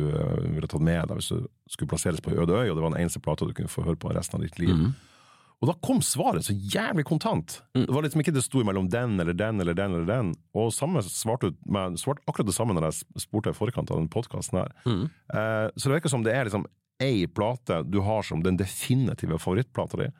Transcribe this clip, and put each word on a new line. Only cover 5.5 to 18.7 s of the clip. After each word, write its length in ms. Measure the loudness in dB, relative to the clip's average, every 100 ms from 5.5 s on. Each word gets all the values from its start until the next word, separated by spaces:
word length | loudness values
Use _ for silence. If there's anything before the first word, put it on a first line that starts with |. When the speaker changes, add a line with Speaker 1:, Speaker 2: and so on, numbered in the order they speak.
| _
Speaker 1:
Og 60 | 0
da 40 | 0
kom 200 | 2 2
svaret 420 | 2 0 2 0
så 100 | 0
jævlig 520 | -4 -2 -2 0 0 2
kontant. 560 | 0 2 -2 -2 -12 -4
Speaker 2:
Mm. 120 | 0 2
Speaker 1:
Det 20 |
var 80 | 2
liksom 180 | 2 2
ikke 120 | 2
det 100 | 2
sto 160 | 2 2
mellom 260 | 2 2 2
den 300 | 2 2 2
eller 140 | 2
den 260 | 2 0 2
eller 120 | 0
den 180 | 2 0
eller 120 | 0 2
den. 300 | 2 0 -4 _
Og 180 | 0 0
samme 260 | 0 0 0
svarte 460 | -2 -4 -2 0 0
ut 80 | -2 -2
med, 280 | 0 0 -2
svarte 220 | -4 -4 -4
akkurat 180 | -2 0
det 80 |
samme 200 | 0 2 2
når 60 | 0
jeg 140 | -2 -10
sp-, 160 | -12 -4
spurte 220 | -2 -2
i 40 |
forkant 360 | -2 -2 -2 -2
av 80 | -2
den 120 | -2
podcasten 500 | -4 -6 -8 -4 -2
her. 120 | -2 -4 -2
Speaker 2:
Mm. 240 | 0 -2 -8 _
Speaker 1:
Eh, 360 | -2 0 0 -2 -2
så 120 | 0
det 140 | 0
virker 60 | 0
som 120 | 0
det 120 | 2 0
er 80 | 0
liksom 200 | -2 -4 _ _ _
ei 260 | 0 2 0
plate 640 | 0 0 -2 -2 -2 0
du 120 | 0
har 200 | 2 0
som 220 | -2 0
den 140 | 2 2
definitive 840 | 0